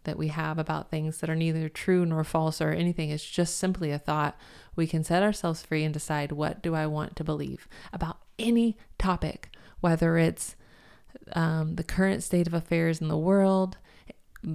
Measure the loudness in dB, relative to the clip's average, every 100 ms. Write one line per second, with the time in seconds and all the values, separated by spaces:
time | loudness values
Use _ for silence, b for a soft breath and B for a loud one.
0 | -8 -4 -4 -2 -2 -2 -2 -4 -4 -4
1 | -4 -4 -2 0 0 0 -4 -4 2 2
2 | 4 0 0 0 0 0 0 0 0 0
3 | -2 -4 -4 0 0 0 -2 0 -2 -4
4 | -2 0 0 -4 B B B -2 0 0
5 | 2 4 4 2 -2 -4 -2 -2 0 -2
6 | -2 -2 -2 -2 -2 -2 -2 0 0 -2
7 | -4 -6 -4 -4 -4 -8 -14 B B -6
8 | -6 -8 -14 -4 2 4 2 0 b -2
9 | 0 0 -2 -6 -14 B B B 2 4
10 | 4 4 4 2 -6 -12 b b b b
11 | b -20 -8 0 0 0 -2 -4 -2 0
12 | 2 2 0 2 2 -2 0 2 2 0
13 | 0 0 4 6 6 4 0 -4 B B
14 | B -20 -20 -12 -8